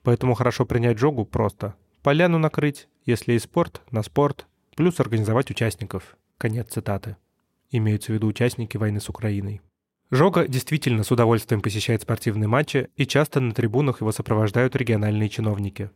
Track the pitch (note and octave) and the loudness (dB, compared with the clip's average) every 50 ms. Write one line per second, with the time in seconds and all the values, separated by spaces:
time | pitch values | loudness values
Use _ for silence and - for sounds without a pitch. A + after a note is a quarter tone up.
0 | _ B2 A#2+ - - B2+ A#2+ - B2+ B2 - - B2 - B2+ A#2+ A#2 A#2+ A#2 A2 | _ 2 2 2 2 0 0 2 0 0 0 0 -2 0 0 2 2 2 2 4
1 | B2+ D#3 D3 A#2+ G#2 - - - G#2+ G2+ - _ - G2+ - _ _ _ _ _ | 2 0 2 0 -6 -4 -2 -2 -2 -2 -2 _ -10 -10 -10 _ _ _ _ _
2 | - C#3+ C#3+ D#3 F3 F3+ E3+ D#3+ D#3 D3+ - - D3+ D3 C#3+ - - _ _ _ | 0 2 4 4 4 4 4 2 2 0 0 0 -2 -2 -2 -4 -20 _ _ _
3 | _ - A#2+ - - - A#2+ A2+ - - - E3 E3+ - _ - _ _ B2 A2 | _ -2 -2 0 2 0 0 0 0 0 -2 -2 -2 -2 _ -18 _ _ -4 -4
4 | G#2 - _ C#3 C#3+ C#3+ C#3 - - _ _ _ _ _ _ - D#3+ F3+ E3+ - | -4 0 _ 2 2 2 0 -6 -12 _ _ _ _ _ _ 2 2 2 2 0
5 | B2+ A2 A#2 A2 G#2+ G#2+ A2 B2 C#3 - G#2+ - A#2 A2 - - G#2+ F#2+ - F#2+ | -2 0 0 0 0 2 2 0 0 0 -2 -2 -2 -2 -2 -6 -10 -8 -8 -10
6 | - - - _ _ _ _ _ - A2+ A2 A#2+ A2+ - - A#2 - B2 G2+ F#2+ | -10 -12 -20 _ _ _ _ _ -4 -2 -2 -4 -6 -6 -8 -6 -4 -4 -4 -4
7 | - G2+ G2+ _ _ _ _ _ _ _ _ _ _ _ - A#2 G#2+ G#2+ G#2 G#2 | -6 -10 -14 _ _ _ _ _ _ _ _ _ _ _ -2 0 2 2 0 0
8 | - - A2 G#2+ A2 G#2+ G#2 - B2 B2 - - A#2 G#2+ - G#2+ A2 G#2+ G#2 G#2 | -2 -2 -2 0 0 -2 0 0 0 0 0 -4 -8 -8 -4 -2 -2 -2 -2 -4
9 | - - - - G#2+ G#2+ G2+ G2+ G2 G2+ G#2 G2+ _ _ _ _ _ _ _ _ | -6 -8 -10 -6 -4 -4 -2 -2 -4 -6 -10 -10 _ _ _ _ _ _ _ _
10 | _ _ - C3 D#3+ G3 F3+ F3+ D3+ B2 B2+ B2+ - - D3+ D3+ - B2+ A#2 G#2+ | _ _ 2 4 4 4 4 2 0 2 -2 -4 -2 -2 -4 -2 0 0 0 0
11 | G#2 - B2+ A#2 A#2+ A2+ A#2 A2 - - B2 G2+ - G#2+ G2 G#2+ - - A#2 A2 | 2 2 2 4 4 4 4 2 2 -2 -2 -2 -2 -4 -4 -2 -2 -2 -2 -2
12 | - - A2+ - - A#2+ G2+ G#2+ G#2+ G#2 A#2 C3+ D3+ - - C#3 - - _ - | -2 -4 -6 -2 -2 -4 -2 0 0 2 2 0 0 0 -2 -2 -2 -2 _ -4
13 | C#3+ - - C#3+ D3+ - - C#3+ B2+ A#2+ A2 - A#2 A2 G#2 C3 D3 C3+ A#2+ - | -2 2 2 2 2 2 0 0 0 0 0 0 -2 0 2 2 0 0 0 0
14 | A2+ A2 G#2+ - A2+ - A2+ G#2+ A2 G#2 G2 A#2+ B2+ C3 - C#3 B2+ A2 A2+ G#2 | -2 -2 -2 -4 -2 0 2 2 2 2 2 2 2 2 2 0 0 2 0 2
15 | G#2 G#2+ G#2+ G#2+ G#2+ G#2 - - A2+ G#2+ G#2 G2+ G2+ G2 - - G2+ F#2 _ | 2 0 0 0 0 -2 -2 -2 -2 -2 -2 -2 -4 -6 -6 -8 -10 -10 _